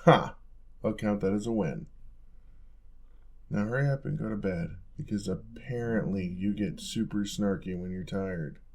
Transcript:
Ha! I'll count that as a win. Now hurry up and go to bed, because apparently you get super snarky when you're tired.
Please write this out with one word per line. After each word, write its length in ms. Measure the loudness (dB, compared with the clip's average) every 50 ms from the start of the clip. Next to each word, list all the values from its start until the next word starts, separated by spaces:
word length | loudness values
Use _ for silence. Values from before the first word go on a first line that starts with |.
| 12
Ha! 300 | 10 10 10 8 0 -6 -10 -16 -18 -18 -18 -18 -18 -18 0 0
I'll 100 | 0 0
count 260 | 2 2 2 2 4
that 120 | 4 4 4
as 120 | 4 2
a 60 | 2
win. 360 | 2 2 2 2 0 -2 -6 -10 -14 -16 -16 -16 -16 -16 -18 -18 -18 -18 -18 -18 -18 -18 -18 -18 -18 -18 -18 -18 -18 -18 -18 -18 -18 -18 -18 -18 -18 -18 -10 -2
Now 160 | 0 0 2
hurry 240 | 2 2 2 4 4
up 160 | 2 2 0
and 120 | -2 -2
go 120 | -2 -2 -2
to 60 | -2
bed, 400 | 0 0 0 0 0 -2 -2 -4 -8 -12 -14 -10
because 320 | -10 -6 -2 -2 -2 0
apparently 1000 | 0 -2 -2 -4 -10 -14 -14 -8 -4 -4 -2 0 2 2 2 2 2 0 0 0
you 280 | -2 -2 0 0 0 2
get 260 | 2 0 -2 -2 -4
super 460 | -8 -6 -2 -2 -2 0 0 0 -2
snarky 520 | 0 0 0 2 2 2 0 -2 -4 -4
when 140 | -4 -4 -4
you're 120 | -4 -6 -6
tired. 560 | -4 -2 -2 -2 0 -2 -2 -4 -6 -6 -10 -18 -20